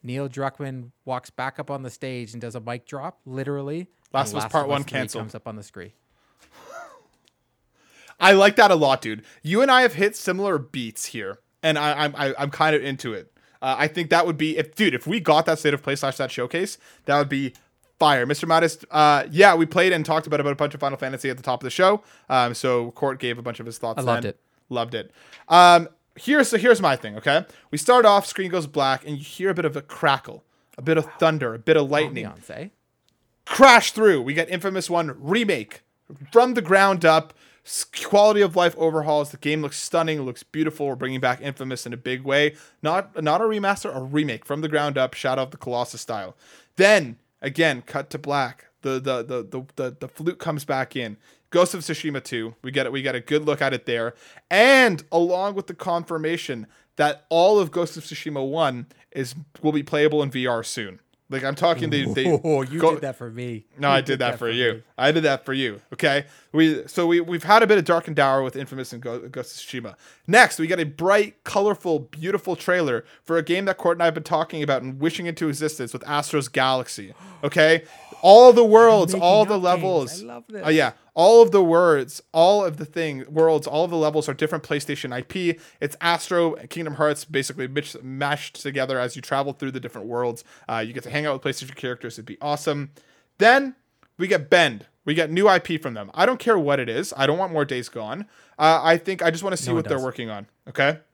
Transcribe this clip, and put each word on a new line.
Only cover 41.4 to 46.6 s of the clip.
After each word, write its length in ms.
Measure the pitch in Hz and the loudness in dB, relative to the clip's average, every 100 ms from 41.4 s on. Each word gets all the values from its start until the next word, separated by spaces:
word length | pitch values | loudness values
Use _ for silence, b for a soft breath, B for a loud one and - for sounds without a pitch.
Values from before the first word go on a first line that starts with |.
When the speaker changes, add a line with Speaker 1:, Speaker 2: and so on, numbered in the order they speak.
Speaker 2:
Infamous 460 | 139 131 131 127 - | -8 -10 -10 -10 -10
in 60 | |
a 40 | 120 | -12
big 260 | 127 127 | -8 -8
way. 320 | 135 139 147 151 b b | -2 0 0 -2 b b
Not, 400 | 151 180 196 - | -4 -4 -4 -6
not 180 | 151 165 | -2 0
a 40 | |
remaster, 500 | 220 214 202 196 208 | 0 -2 -2 -4 -6
a 60 | 135 | -10
remake 420 | 131 147 151 110 | -4 -4 -2 -6
from 180 | - 143 | -8 -8
the 60 | 156 | -2
ground 300 | 147 147 139 | -2 -2 -2
up, 160 | 127 | -2
Shadow 280 | - 135 131 | -2 -4 -4
of 80 | 131 | -6
the 40 | 143 | -8
Colossus 440 | - 120 123 117 | -8 -6 -6 -10
style. 360 | - 110 92 - b b | -10 -10 -10 -18 b b